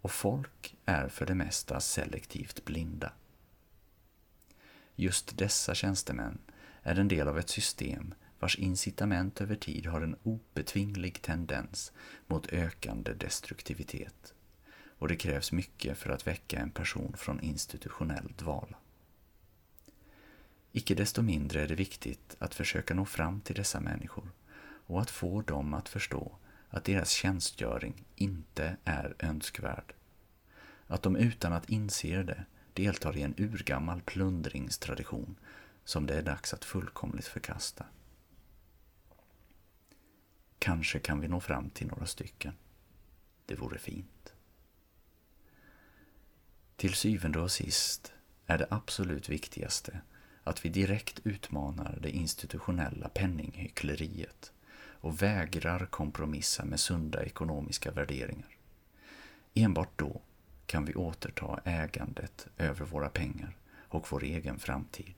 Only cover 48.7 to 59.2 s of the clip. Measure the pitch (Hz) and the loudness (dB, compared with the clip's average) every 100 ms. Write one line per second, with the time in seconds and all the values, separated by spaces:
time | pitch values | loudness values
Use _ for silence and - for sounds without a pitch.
48.7 | 107 - - 90 73 - 76 - - - | 0 -2 0 0 0 -2 -4 -4 -6 -2
49.7 | - - 87 - - - - - 82 85 | -2 -2 -10 -10 -20 -20 -6 -4 0 0
50.7 | 87 98 101 - - 110 98 - 73 71 | 4 4 2 0 -4 -4 -4 -4 -2 -2
51.7 | 82 - - 80 - 80 - - 78 - | -4 -4 -4 -2 0 -2 -4 -6 -4 0
52.7 | 90 85 - - - 98 82 76 - 82 | 2 0 -2 -4 0 2 0 -4 -6 -6
53.7 | - 76 73 82 95 - - - - - | -4 -2 -2 -2 -4 -8 -12 -20 -20 -20
54.7 | - - - 82 78 101 104 80 82 85 | -20 -18 -6 -4 2 4 4 0 0 0
55.7 | 90 92 - 76 - 76 76 - - 71 | 0 -2 -2 -2 -2 -2 0 0 0 0
56.7 | 71 - 87 78 - 82 - 80 73 71 | 0 2 2 2 0 -2 -2 -2 0 -2
57.7 | - - - 71 69 - - - - - | -2 -2 -2 -2 -2 -4 -6 -12 -20 -20
58.7 | - - - - - | -20 -20 -20 -20 -20